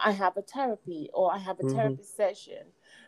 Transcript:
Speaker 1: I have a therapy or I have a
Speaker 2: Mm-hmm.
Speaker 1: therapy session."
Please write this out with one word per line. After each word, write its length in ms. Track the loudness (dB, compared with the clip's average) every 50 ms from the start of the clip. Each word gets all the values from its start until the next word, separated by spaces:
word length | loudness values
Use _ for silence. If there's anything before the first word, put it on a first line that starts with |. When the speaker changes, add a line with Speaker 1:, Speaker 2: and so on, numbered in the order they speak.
| 4
Speaker 1:
I 60 | 2
have 260 | 4 4 2 2 2
a 60 | 0 -4
therapy 680 | -6 -4 -2 -2 -2 -2 -4 -6 -8 -8 -8 -8 -4 0
or 200 | 2 2 2 2
I 60 | 0
have 220 | -2 -6 -4 -2
a 40 | 0
Speaker 2:
Mm-hmm. 120 | 0 2
Speaker 1:
therapy 260 | 2 2 2 0 -2 -8
session." 640 | -10 -2 0 0 0 0 -4 -10 -16 -16 -16 -16 -18 _ _ _ -20 -20 -20 -20